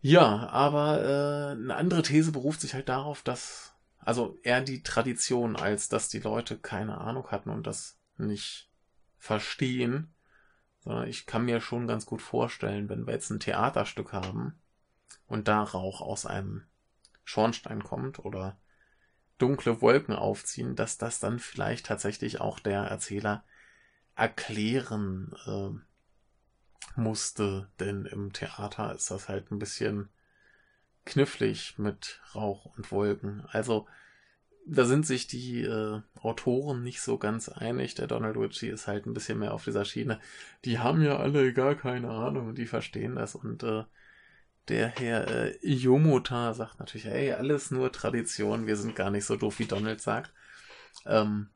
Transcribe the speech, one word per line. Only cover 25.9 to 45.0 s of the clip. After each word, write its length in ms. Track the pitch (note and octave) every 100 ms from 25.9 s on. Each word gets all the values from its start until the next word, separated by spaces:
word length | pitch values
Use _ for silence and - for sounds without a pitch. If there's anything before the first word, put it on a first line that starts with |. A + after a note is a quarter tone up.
| _ _ _ _ _ _ _ _ _ - -
musste, 760 | A2+ A2 - - G2+ G2 G2 _
denn 260 | G2 G2+ -
im 280 | G2+ G2+
Theater 600 | - G2 - G#2 - G#2+
ist 160 | - -
das 160 | F#2+ -
halt 220 | F#2+ -
ein 80 | G#2
bisschen 500 | G#2 - A2 G#2 G2+ _ _ _ _ _ _ _ _ _ -
knifflig 680 | - C#3 - A2 G#2 - -
mit 440 | G#2 G2+ - - - G#2+
Rauch 300 | G#2 G2 - -
und 140 | -
Wolken. 520 | G2 G#2 G2+ G2 G2+ -
Also 360 | A2+ A#2 A2 A2 - - _ _ _ _ _ -
da 200 | D3 A#2+
sind 200 | C#3 D#3
sich 220 | B2+ -
die, 340 | B2 B2 A#2+
äh, 380 | A#2+ A2 G#2+ G#2+ G#2+ -
Autoren 600 | A2+ A2+ - B2 D3 B2+
nicht 180 | A#2+ A#2+
so 160 | - A2+
ganz 320 | G#2 A2+ -
einig. 460 | - A2+ B2 B2+ -
Der 120 | -
Donald 300 | A#2 A2 A2
Ritchie 320 | A2 - A2
ist 180 | G#2+ -
halt 180 | G#2 G#2+
ein 80 |
bisschen 260 | A2 - A2
mehr 140 | G#2
auf 120 | A2 -
dieser 180 | A2 G2+
Schiene. 340 | A#2+ A#2 A2 - - - - B2
„Die 140 | A#2
haben 220 | A#2+ D#3+
ja 160 | D3+ C#3
alle 360 | C3+ C#3+ C3
gar 220 | A#2+ C3 C#3+
keine 340 | B2+ B2 A#2
Ahnung 380 | A2+ B2 C#3+ A#2
und 80 | B2+
die 100 | A#2
verstehen 480 | - - A2+ A2+ B2+
das.“ 200 | A2+ -
Und, 280 | A2 A2+
äh, 200 | A#2 A2 A2 _ - - - _ _ _ -
der 180 | A2+ A2+
Herr, 400 | A#2